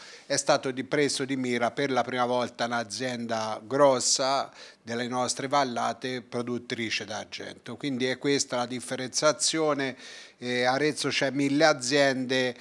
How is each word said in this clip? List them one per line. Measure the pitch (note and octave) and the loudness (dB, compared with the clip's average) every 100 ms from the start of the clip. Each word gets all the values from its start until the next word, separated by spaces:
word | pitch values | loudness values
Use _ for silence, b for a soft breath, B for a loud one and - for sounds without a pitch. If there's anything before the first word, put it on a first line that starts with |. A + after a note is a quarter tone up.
| b b | b b
è | b C#3 | b -2
stato | - C#3+ C#3 | 2 2 2
di, | B2+ | -6
preso | B2+ D3 C#3 - | -2 0 2 0
di | C3 C3+ | -4 -2
mira | B2 A#2+ A#2 | 0 0 0
per | - C#3 | 0 0
la | B2 | 0
prima | A#2+ B2+ B2 | 0 0 0
volta | B2 A#2+ - A#2+ | 0 -2 -4 -2
un'azienda | A#2+ A2 G2+ B2+ A#2+ A#2 A2+ A2 G#2+ | -2 -4 -6 -6 -6 -4 -2 -2 -6
grossa | A2 C3+ C#3+ B2+ - - C3+ C#3 G#2+ b b b | -2 6 6 6 2 2 2 0 -2 b b b
delle | A2+ A#2 A#2+ | -8 -4 -4
nostre | B2+ A#2+ - C3+ | -2 -2 -2 0
vallate | C#3 C3 A#2 A#2 A2+ B2+ B2+ | 2 2 0 -2 -4 -6 -8
produttrice | A2 A#2+ A#2+ A#2+ A#2+ A#2+ A2 - | -6 -6 -4 -4 -4 -4 -4 -4
d'argento. | G2 G#2 G2+ - G2 - - A2+ | -6 -10 -10 -12 -12 -14 -14 -8
Quindi | D3 B2 B2+ | -4 -2 -2
è | B2+ | 0
questa | C#3+ C#3+ - B2 | 2 2 0 -2
la | A#2+ | -2
differenziazione. | B2+ - B2+ B2+ - D3+ C#3+ - D#3+ D3+ C#3 C3+ B2 b b b b | -6 -8 -8 -4 2 2 2 0 2 0 0 -2 -6 b b b b
Eh, | B2 B2 | -4 0
Arezzo | B2 C3+ D3+ - C#3 | 2 2 2 0 -2
c'è | - C#3 | 0 0
mille | C3 C#3 C#3+ | 2 2 6
aziende, | D#3 D3 B2 C#3+ C#3 B2+ B2+ C3 B2 - | 6 4 2 4 4 4 0 0 0 -2